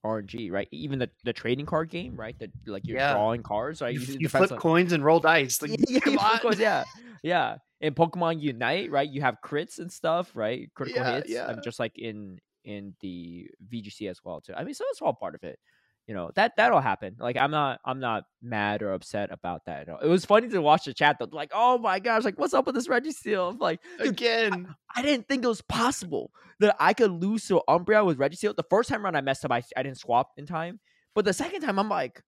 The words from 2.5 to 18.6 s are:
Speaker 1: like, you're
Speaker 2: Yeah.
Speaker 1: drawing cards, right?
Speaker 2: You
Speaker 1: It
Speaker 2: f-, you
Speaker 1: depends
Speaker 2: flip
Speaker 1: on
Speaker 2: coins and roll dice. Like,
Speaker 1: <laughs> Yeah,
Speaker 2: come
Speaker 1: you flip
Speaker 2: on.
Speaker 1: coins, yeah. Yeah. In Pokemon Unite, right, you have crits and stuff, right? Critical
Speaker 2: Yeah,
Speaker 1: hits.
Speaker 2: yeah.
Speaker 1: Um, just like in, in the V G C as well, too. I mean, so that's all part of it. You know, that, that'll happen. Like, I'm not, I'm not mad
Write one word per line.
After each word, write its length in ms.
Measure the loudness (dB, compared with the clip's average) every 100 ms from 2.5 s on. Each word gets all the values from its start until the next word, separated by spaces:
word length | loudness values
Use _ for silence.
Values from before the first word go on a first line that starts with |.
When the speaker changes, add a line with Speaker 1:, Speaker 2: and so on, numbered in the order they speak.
| -14 -10
Speaker 1:
like, 220 | -8 -4
you're 80 | 0
Speaker 2:
Yeah. 160 | 2
Speaker 1:
drawing 300 | 2 2 0
cards, 380 | -2 -4 -4 -6
right? 140 | -6
Speaker 2:
You 60 | -4
Speaker 1:
It 0 |
Speaker 2:
f-, 160 | -6 -4
you 100 | 0
Speaker 1:
depends 220 | 2 2
Speaker 2:
flip 20 |
Speaker 1:
on 80 | 2
Speaker 2:
coins 320 | 4 4 4
and 120 | 4
roll 160 | 6 6
dice. 420 | 6 4 2 -2
Like, 140 | -4 -4
Speaker 1:
<laughs> 80 | 0
Yeah, 120 | 2
Speaker 2:
come 140 | 2
Speaker 1:
you 40 | 2
flip 160 | 4
Speaker 2:
on. 60 | 2
Speaker 1:
coins, 180 | 2 2
yeah. 240 | 2 2 -4 -12 -20 -8
Yeah. 360 | 0 2 0 -4 _ _
In 140 | -4
Pokemon 460 | 2 2 2 0 0
Unite, 500 | -4 -2 -2 -2 0
right, 180 | -2 -2
you 120 | 0
have 180 | -2 -2
crits 340 | -6 -6 -6 -10
and 140 | -14
stuff, 420 | -6 -2 -2 -2
right? 380 | -4 -4 -4 -10
Critical 280 | -10 -6 -2
Speaker 2:
Yeah, 20 |
Speaker 1:
hits. 240 | -2 -2 -4
Speaker 2:
yeah. 180 | -6 -6
Speaker 1:
Um, 140 | -8
just 180 | -10 -6
like 200 | -8 -6
in, 420 | -12 -10 -14 -18 _ _
in 300 | -14 -12 -12 -12
the 500 | -12 -10 -12 -14 -18 -20 -12
V 140 | -12
G 80 | -12
C 180 | -10 -10
as 160 | -10
well, 160 | -12 -12
too. 140 | -12
I 100 | -12
mean, 100 | -10
so 100 | -8 -8
that's 140 | -4
all 100 | -4
part 200 | -4 -8
of 100 | -10
it. 140 | -14 -14 _ _ _ _ -12
You 80 |
know, 160 | -8 -4 0
that, 160 | 0 2
that'll 240 | 4 4
happen. 360 | 2 -2 -6 -6
Like, 180 | -4 0
I'm 140 | 0
not, 300 | 2 -2 -4
I'm 140 | -6 -4
not 240 | -2 -4 -6 _
mad 400 | -6 -2